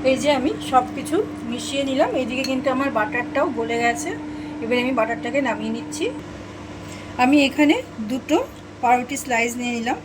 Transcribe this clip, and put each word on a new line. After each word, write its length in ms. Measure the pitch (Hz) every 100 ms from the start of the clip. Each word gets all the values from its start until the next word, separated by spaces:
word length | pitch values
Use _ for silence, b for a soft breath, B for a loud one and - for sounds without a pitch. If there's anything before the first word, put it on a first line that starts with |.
এই 120 | 262 262
যে 100 | 277
আমি 180 | 277 254 453 -
সব 160 | 262 254
কিছু 220 | 277 - 339 - - 233
মিশিয়ে 340 | 240 - 277
নিলাম। 260 | 269 262 349 349
এইদিকে 280 | 233 254
কিন্তু 240 | 262 262 269
আমার 200 | 262 277
বাটারটাও 560 | 330 311 240 247 277 311 226
গলে 200 | 226 233
গেছে। 320 | 233 233 311 440 302 B B B
এবারে 200 | 226 247
আমি 100 | 254
বাটারটাকে 480 | 254 220 226 233 277
নামিয়ে 300 | 277 214 220 226
নিচ্ছি। 280 | 302 302 403 - - - - - - - B B B -
আমি 180 | 254 294
এখানে 300 | 269 262 294 453 - - 214
দুটো 280 | 262 - 339 554 - - -
পাউরুটি 360 | 233 247 247 277
স্লাইস 360 | - 233 240 240
নিয়ে 180 | 247 233
নিলাম। 220 | 233 285